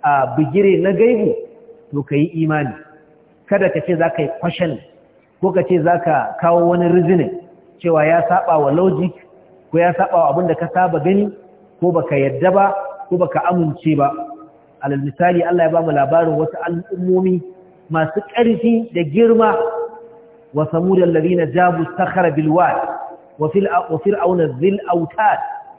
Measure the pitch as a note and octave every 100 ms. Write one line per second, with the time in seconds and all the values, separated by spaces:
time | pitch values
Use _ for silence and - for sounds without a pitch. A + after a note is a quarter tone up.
0 | D3+ C#3+ B2+ B2 D3+ E3 G3 E3+ F#3 F#3
1 | A3+ A#3+ G#3 - - - - - - C#3+
2 | C#3 C#3+ E3 E3 D#3 D3+ C3+ G2+ - -
3 | _ _ _ _ _ G3 F#3 D#3+ D3 E3+
4 | E3 - C#3+ - F3 - F3 C3+ - _
5 | _ _ _ _ F#3+ F3+ - F3+ D#3 F3
6 | E3+ C#3+ - - E3+ E3+ E3+ F3 F3 F3
7 | E3 F3+ C3+ - - - _ _ F3 D#3+
8 | D3+ E3+ D#3+ F3+ - D#3+ C#3+ D#3 F#3 D#3
9 | F3+ - - - _ - _ D#3+ F3 F3
10 | F#3 F3+ D#3 D3+ F3+ D#3 E3+ F#3 F3+ E3
11 | D3+ G3 G#3 - - - - _ F3 E3
12 | - C#3+ C#3 B2+ F3+ F#3+ G3 - - -
13 | - F3+ F3 D3 F3 F3+ D#3+ - D#3+ D3
14 | C#3 D3+ - - - - _ _ C#3+ C#3
15 | C#3+ - F3 F3 E3+ F3 D#3+ E3 E3 D3
16 | C#3 D#3+ E3 D3+ D#3+ - E3 E3+ F3+ F#3
17 | F3+ F#3 F#3 F3+ - - - - _ D#3+
18 | D#3 G#3 G#3 A#3 A#3 A3+ A3+ A#3 A#3 E3+
19 | E3 D#3+ A#3 A3+ A3 - - - - -
20 | - - - - - C#3 D#3 E3 F3+ F#3+
21 | F3 E3 D#3+ F3+ D#3+ C#3+ F3+ E3+ D#3+ -
22 | F#3 F#3 F3 D3 D#3 D#3+ E3 - - -
23 | - - - - D3+ G3 F#3+ F3 F3+ D#3+
24 | G3 G3+ F3 F3+ D#3 B2+ F3+ G3 - F3
25 | D#3+ - G#3+ E3 - - -